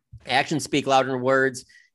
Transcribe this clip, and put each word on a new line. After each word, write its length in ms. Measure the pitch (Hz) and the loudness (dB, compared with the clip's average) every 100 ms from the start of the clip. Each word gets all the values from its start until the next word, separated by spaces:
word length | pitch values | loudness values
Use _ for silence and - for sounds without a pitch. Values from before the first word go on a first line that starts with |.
| _ - - | _ -16 -2
actions 380 | 127 147 151 | -2 0 -2
speak 240 | - 147 135 | -2 -2 2
louder 240 | 135 131 | 2 2
than 80 | 131 | -2
words. 460 | 127 135 131 127 - - _ | 0 2 2 -2 -12 -20 _